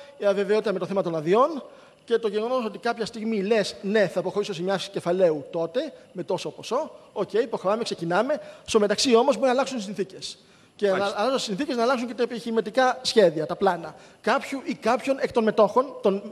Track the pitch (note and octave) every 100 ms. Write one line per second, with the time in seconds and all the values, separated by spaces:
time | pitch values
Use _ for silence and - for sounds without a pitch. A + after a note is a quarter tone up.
0 | - - G3+ G3 G3 G#3+ G#3+ F#3 F3+ G3
1 | F#3+ D#3+ D3+ G#3 D4 D4 - - - _
2 | - A3+ A3+ G#3 A3 C4 A3 G3 A#3 A3+
3 | G3+ A3+ A3 A3 G3 A3+ F#3+ - G3 A3
4 | F#3 F#3+ F3 F#3+ G#3 E3 F3+ F#3+ - F3+
5 | F3 F3+ F3+ D3+ C#3 E3+ E3 A#3+ D#4 -
6 | - F3+ - F#3 D#3 - - B3 D#4 -
7 | - - F#3+ G3+ A#3+ G3+ F#3 A3 A#3 -
8 | E3+ F3+ B3+ D4+ - - - A3+ G#3 -
9 | C4+ A3+ C4+ G#3+ C4 B3 C4 B3+ G3 G3+
10 | F#3+ - - - _ _ _ - G3+ F#3+
11 | G3+ G#3 A#3 C4+ - F#3 D4 A#3+ A#3 C4
12 | A#3+ A#3+ A#3 A#3+ A#3 A3+ G#3+ B3 B3+ B3+
13 | - A3+ F3+ D#3 D3+ F3 G3 F3 D#3+ -
14 | - - - B3+ - C4+ - - A3 B3
15 | - C4+ A#3+ A#3+ G#3+ G#3+ G3+ A#3+ C#4 -
16 | G#3 G3 G#3+